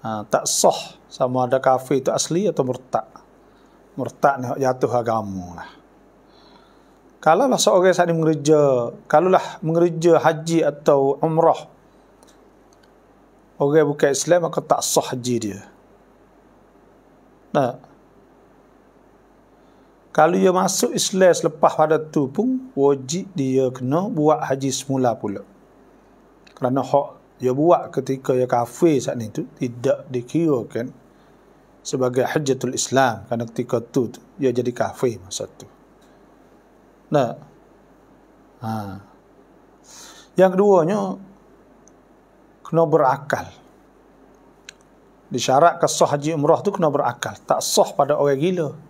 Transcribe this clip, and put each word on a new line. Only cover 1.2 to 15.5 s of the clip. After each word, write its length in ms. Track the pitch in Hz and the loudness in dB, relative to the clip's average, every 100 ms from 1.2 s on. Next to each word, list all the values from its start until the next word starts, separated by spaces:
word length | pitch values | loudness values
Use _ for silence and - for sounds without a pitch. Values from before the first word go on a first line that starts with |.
| 127 127 127 | -2 0 0
ada 160 | 131 | 0
kafir 400 | 131 127 - 139 | 2 0 0 -2
itu 80 | 131 | -2
asli 320 | 147 - 165 | -4 -2 -2
atau 240 | 202 - 151 | -2 -2 -4
murtad. 400 | 170 - 113 - - _ _ _ _ _ _ _ - | -4 -6 -8 -8 -20 _ _ _ _ _ _ _ -10
Murtad 480 | 120 - 147 135 | -10 0 0 0
ni 80 | 127 | -6
hak 80 | 135 | -2
jatuh 320 | 131 127 131 | -2 0 -2
agama 720 | 120 117 113 104 95 87 85 | -2 0 -2 -4 -10 -12 -14
lah. 80 | - - _ _ _ _ _ _ - - _ _ _ _ _ _ | -18 -20 _ _ _ _ _ _ -20 -20 _ _ _ _ _ _
Kalaulah 320 | 156 170 269 208 | 2 2 2 2
seorang 400 | - 214 185 175 | 4 4 4 2
saat 160 | 175 | 0
ni 80 | 165 | 2
mengerja, 720 | 160 156 139 156 143 127 120 - - | 0 0 4 4 4 2 -2 -8 0
kalaulah 560 | 151 180 180 - - | 2 4 2 0 -8
mengerja 560 | 160 165 175 170 170 160 | -4 0 0 2 4 4
haji 400 | 151 151 160 165 | 4 -2 -2 0
atau 560 | 147 147 - 143 135 139 | 0 0 2 4 2 0
umrah, 480 | 160 160 165 131 - _ _ _ _ _ - _ _ _ _ _ _ _ _ _ _ _ _ _ | -2 2 2 2 -4 _ _ _ _ _ -20 _ _ _ _ _ _ _ _ _ _ _ _ _
orang 240 | 143 156 147 143 | 2 4 2 2
bukan 160 | 147 | 0
Islam, 400 | 135 151 175 160 | 0 2 2 2
maka 80 | - | -6
tak 240 | - 139 | 0 0
sah 320 | - - - 127 | 2 -2 -2 -8
haji 200 | 120 117 | -4 -4
dia. 240 | 104 | -4